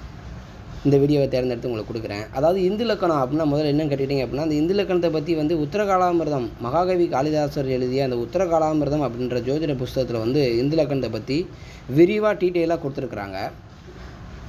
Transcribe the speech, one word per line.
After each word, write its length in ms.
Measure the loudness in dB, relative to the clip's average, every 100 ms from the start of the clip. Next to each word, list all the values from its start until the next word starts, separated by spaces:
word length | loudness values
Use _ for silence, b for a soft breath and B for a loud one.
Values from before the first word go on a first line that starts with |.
| -14 -14 -14 -14 -16 -16 -14 -2 4
இந்த 120 | 4
வீடியோவை 300 | 6 4 2
தேர்ந்தெடுத்து 440 | 0 -2 -2 -4
உங்களுக்கு 220 | -6 -4
கொடுக்குறேன். 400 | -6 -6 -8 -6
அதாவது 300 | 0 2 2
இந்து 200 | 2 0
இலக்கணம் 380 | 0 0 2 2
அப்படின்னா 340 | 2 0 2 2
முதல்ல 60 |
என்னன்னு 260 | 2 2 0
கேட்டுக்கிட்டீங்க 380 | 0 0 0 -2
அப்படின்னா, 120 | -2
அந்த 180 | 0 0
இந்து 180 | 2
இலக்கணத்தை 360 | 2 2 2 2
பத்தி 260 | 0 0 0
வந்து 220 | 0 0
உத்தரகாலாமிர்தம் 920 | 0 0 2 2 4 2 2 0 -2 -6
மகாகவி 480 | -2 0 2 2 2
காளிதாசர் 580 | 2 2 0 0 -2 -2
எழுதிய 380 | 0 0 0
அந்த 120 | 0 -2
உத்தரகாலாமிர்தம் 960 | -2 0 2 2 2 2 2 0 0
அப்படின்ற 300 | -2 -2 -2
ஜோதிட 340 | 0 0 0 -2
புஸ்தகத்துல 440 | -2 -2 -2 0
வந்து 380 | 0 2 2 2
இந்து 180 | 2 2
இலக்கணத்தை 340 | 2 0 -2
பத்தி 380 | -4 -2 -2 -2 B B B B 6
விரிவா 380 | 6 6 2 2
டீட்டெயிலா 440 | 2 2 0 0
கொடுத்துருக்குறாங்க. 680 | -2 -6 -6 -6 -8 -6 -8 -10 -18 B B B B B B -14